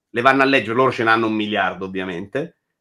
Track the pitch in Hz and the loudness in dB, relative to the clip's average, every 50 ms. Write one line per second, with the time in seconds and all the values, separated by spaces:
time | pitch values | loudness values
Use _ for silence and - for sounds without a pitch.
0 | _ _ - 117 120 135 135 135 135 135 135 131 104 113 113 123 131 127 - - | _ _ -6 2 4 4 4 6 4 4 4 2 0 0 0 2 2 2 0 0
1 | 113 113 113 113 113 110 110 107 104 104 104 101 95 92 92 90 98 95 95 95 | 2 2 2 2 2 0 -2 -2 -2 -2 -2 -2 -2 -2 -4 -6 -10 -8 -8 -8
2 | 92 95 87 87 101 101 - 135 160 170 - _ _ _ _ _ | -6 -6 -8 -10 -10 -8 -6 -8 -8 -8 -12 _ _ _ _ _